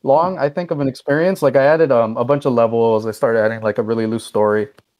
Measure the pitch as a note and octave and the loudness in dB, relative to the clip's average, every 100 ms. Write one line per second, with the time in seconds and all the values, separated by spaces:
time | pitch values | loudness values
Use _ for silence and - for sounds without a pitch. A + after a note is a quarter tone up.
0 | C3 C#3+ F3 F3+ C#3+ D3+ F3 D3+ C#3 B2 | 2 2 0 -2 -4 -4 -6 -4 -4 -4
1 | - D3 F3 F#3+ C#3 C3+ C#3 D#3+ D#3 B2 | -2 0 0 0 2 4 4 4 4 2
2 | A2 A#2 A#2+ C#3+ C#3+ A#2+ A2+ A#2 A2+ A2 | 0 -2 -2 0 0 2 2 2 0 0
3 | A2+ G#2+ A2+ A2+ A2 A2+ A2 G#2 A2 A2+ | -2 -4 0 2 0 -2 -4 -4 -4 -2
4 | A2 A2+ - G#2 G#2+ G#2+ G#2 _ _ | -2 -6 -4 0 0 0 -4 _ _